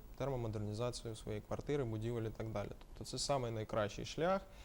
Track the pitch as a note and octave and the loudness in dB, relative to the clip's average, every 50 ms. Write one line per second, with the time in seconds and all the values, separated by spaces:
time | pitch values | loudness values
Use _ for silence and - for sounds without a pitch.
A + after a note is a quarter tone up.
0 | - - - - C3+ C#3 C3+ B2 A#2 A2 G#2+ A2 G#2 G#2 G#2 G#2 A#2+ B2 A#2+ - | -6 -8 -4 -2 0 2 2 2 2 2 2 0 0 0 0 2 0 0 0 -2
1 | - A#2+ A2 - - A2 G#2+ G#2 - - - - - - C#3+ C#3+ C3 A2+ A2 A2 | -4 -6 -6 -4 -4 -2 -2 -2 -2 -2 -4 -2 0 2 2 2 2 2 2 0
2 | A2 A#2 A#2+ A2+ A2+ A2 G#2+ - A2 A2+ A2 G#2 G2+ - - - - - - - | 2 2 2 2 0 0 0 -2 -2 -2 0 0 -2 -2 -4 -8 -12 -12 -10 -8
3 | A2 - - B2+ - - C#3+ C3+ B2 A#2 A#2 A2 G#2+ - - A2+ G#2 G2+ - - | -6 -4 -2 0 2 4 4 4 2 2 0 0 -2 0 2 2 2 2 2 -2
4 | A2+ - - - D#3 F3+ F#3+ G3 - - - - - | -6 -4 -2 2 4 4 4 4 0 -4 -14 -16 -16